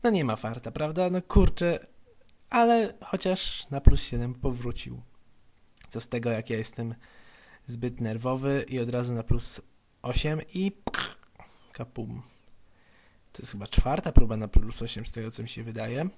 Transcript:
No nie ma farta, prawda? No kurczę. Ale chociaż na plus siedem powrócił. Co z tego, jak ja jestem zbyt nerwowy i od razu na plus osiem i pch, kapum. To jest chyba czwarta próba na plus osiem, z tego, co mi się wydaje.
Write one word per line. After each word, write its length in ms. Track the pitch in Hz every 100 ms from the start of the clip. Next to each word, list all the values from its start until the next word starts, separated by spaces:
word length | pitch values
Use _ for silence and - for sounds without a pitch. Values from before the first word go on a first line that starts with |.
No 60 | 240
nie 160 | 202 135
ma 100 | 110
farta, 360 | 110 117 117
prawda? 380 | 151 151 160 180
No 120 | 180
kurczę. 640 | - - 190 - 175 170 - - - _ - _ _
Ale 440 | 247 233 233 214 -
chociaż 680 | - - - 185 - - -
na 120 | 139
plus 220 | - 143
siedem 300 | - 120 120
powrócił. 680 | 123 - 120 120 - 123 123 - - - - - _ _ - -
Co 120 | 113
z 60 | -
tego, 220 | 120 117
jak 200 | 113 110
ja 80 | 113
jestem 380 | 113 - 117 117 - - - - - - -
zbyt 340 | 120 123 123
nerwowy 640 | 117 110 127 131 139 139 -
i 100 | 131
od 100 | 117
razu 240 | 123 123
na 100 | 117
plus 380 | - - - - - _ _ _
osiem 400 | 123 123 151 156 -
i 180 | 180 196
pch, 460 | - - - - - - _ - _ _
kapum. 500 | - 123 - 113 120 - - - - - _ _ _ _ _ _
To 100 | -
jest 100 | -
chyba 160 | 101 101
czwarta 440 | - - 147 -
próba 260 | - 113 110
na 100 | 107
plus 340 | - 107 117
osiem, 240 | 117 - 113
z 60 |
tego, 200 | - 110
co 120 | 113
mi 60 | 117
się 140 | -
wydaje. 460 | 113 113 110 123 175